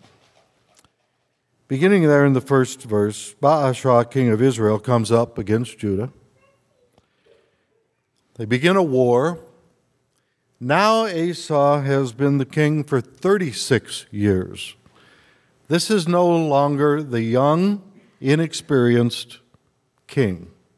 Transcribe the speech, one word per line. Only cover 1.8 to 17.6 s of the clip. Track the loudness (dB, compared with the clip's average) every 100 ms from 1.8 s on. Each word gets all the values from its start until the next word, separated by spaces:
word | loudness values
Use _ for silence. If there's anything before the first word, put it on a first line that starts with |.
| 2 4
there | 4 4 4
in |
the | 2
first | 0 0 0 -4
verse, | -4 -2 0 -4 -14 -2
Baasha, | 0 2 0 -2 2 2 2
king | 0 0
of | 2
Israel, | 2 2 0 -2
comes | 0 0 2
up | 0 0 -6
against | -4 -2 -4 -8
Judah. | -6 -6 -6 -12 _ _ _ _ _ _ _ _ _ _ _ _ _ _ _ _ _ _ _ _ _ -12
They | -4
begin | 0 2 2
a |
war. | 2 2 2 2 0 -4 -14 _ _ _ _ _ _ _ _ _ _ -10
Now | -2 2 2 0 -2
Asa | -4 -4 -6 -4 0 2 2
has | 0 -2 -2
been | -2 0 0
the | -2
king | -2 0 -2 -2
for | -4
thirty-six | -4 _ -2 0 -2 -6 0 0 -2 -14 -12
years. | -2 0 0 -4 -10 -16 -20 _ _ _ _ _ _ _ _ -4
This | -4 0
is | -2 0
no | 0 2
longer | 2 2 2 2 2 0 0
the | -2 -4
young, | 0 2 2 2